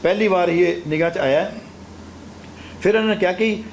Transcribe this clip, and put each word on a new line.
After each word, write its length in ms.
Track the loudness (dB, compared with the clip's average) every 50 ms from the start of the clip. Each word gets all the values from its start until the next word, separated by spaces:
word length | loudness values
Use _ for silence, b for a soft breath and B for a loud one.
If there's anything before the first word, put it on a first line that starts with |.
| 2
ਪਹਿਲੀ 240 | 2 2 4 2 4
ਵਾਰ 220 | 4 4 4 2
ਹੀ 140 | 4 4 4
ਇਹ 120 | 2 2 -2 -4 -4
ਨਿਗਾਹ 220 | 0 0 0 0
'ਚ 80 | 0 0
ਆਇਆ 240 | 2 2 4 2
ਹੈ। 100 | 2 0 -6 -10 -14 -16 -18 -18 -18 -18 -18 -18 -18 -18 -18 -18 -18 -18 -18 -18 B B B B B B B B
ਫਿਰ 140 | 0 2 4
ਇਹਨਾਂ 120 | 4 4 2
ਨੇ 80 | 2
ਕਿਹਾ 160 | 2 2 0
ਕਿ 320 | 2 2 2 0 0 -2 -6 -12